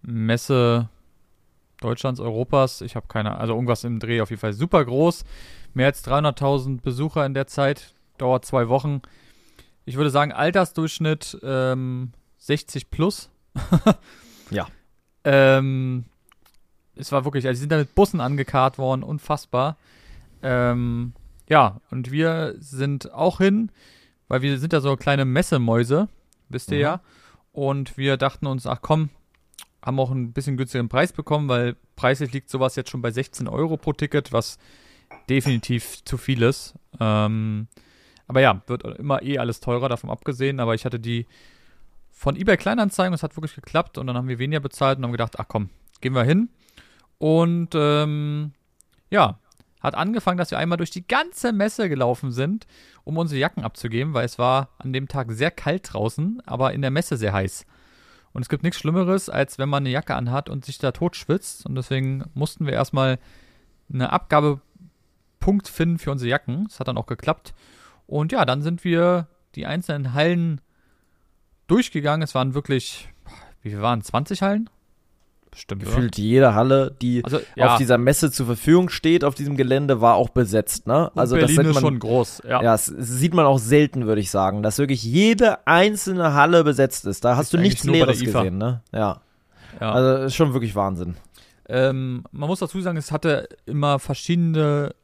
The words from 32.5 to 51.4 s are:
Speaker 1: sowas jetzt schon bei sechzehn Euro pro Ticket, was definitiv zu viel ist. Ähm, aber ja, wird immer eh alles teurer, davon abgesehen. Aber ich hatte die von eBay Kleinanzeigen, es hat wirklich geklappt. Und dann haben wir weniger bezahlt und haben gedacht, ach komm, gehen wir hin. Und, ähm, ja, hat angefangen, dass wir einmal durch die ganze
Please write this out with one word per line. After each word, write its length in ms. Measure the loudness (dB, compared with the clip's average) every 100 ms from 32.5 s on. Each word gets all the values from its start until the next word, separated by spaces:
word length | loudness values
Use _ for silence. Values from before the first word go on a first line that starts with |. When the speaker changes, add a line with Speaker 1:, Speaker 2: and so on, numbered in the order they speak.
Speaker 1:
sowas 260 | -2 -2 -2
jetzt 140 | -10
schon 120 | -6
bei 80 | -6
sechzehn 380 | -6 -8 -8 -8
Euro 280 | -4 -4 -4
pro 160 | -4
Ticket, 400 | -4 -2 -2 -2
was 260 | -4 -4 -12 _ _ _ _ _ -20 -2
definitiv 760 | 0 2 -2 -2 -4 -6 -16
zu 140 | -10 -8
viel 240 | -4 2
ist. 320 | 2 0 -10 -20 _ -4
Ähm, 640 | 0 0 0 -2 -4 -6 -8 _ _ _ _ _ _
aber 120 | 4
ja, 220 | 4 4 -4
wird 160 | -8 -8 -10
immer 240 | -4 -4
eh 160 | -2 -4
alles 200 | -4 -6
teurer, 280 | -4 -2 -2
davon 220 | -4 -6
abgesehen. 500 | -10 -8 -4 -4 -2
Aber 140 | -2
ich 100 | -2
hatte 160 | -4 -6
die 260 | -6 -6 -6 _ -20 _ _ _ -20 -20 -20
von 240 | _ -4
eBay 220 | -2 2 2
Kleinanzeigen, 560 | 2 0 -2 0 -2
es 100 | -2
hat 140 | -6 -10
wirklich 180 | -12
geklappt. 440 | -14 -4 -4 -4 -6
Und 80 | -6
dann 100 | -6
haben 100 | -4
wir 100 | -4
weniger 220 | -4 -4
bezahlt 360 | -6 -2 -2 0
und 60 |
haben 80 | -4
gedacht, 260 | -4 -6 -6
ach 60 | -6
komm, 200 | -4 -6 -10 _ _
gehen 140 | -4
wir 100 | 0
hin. 240 | 4 2 2 _ _ -20 _ _ _ _
Und, 500 | 2 4 4 0 -2
ähm, 800 | 0 2 2 0 -2 -4 -4 -8 -12 _ _ _ _ _
ja, 280 | 2 2 0 _ _ _ _
hat 140 | -6
angefangen, 440 | -4 -4 -2 -2 -2
dass 120 | -2
wir 80 | -2
einmal 200 | -2 -2
durch 120 | -4
die 160 | -8 -4
ganze 460 | -2 -2 -4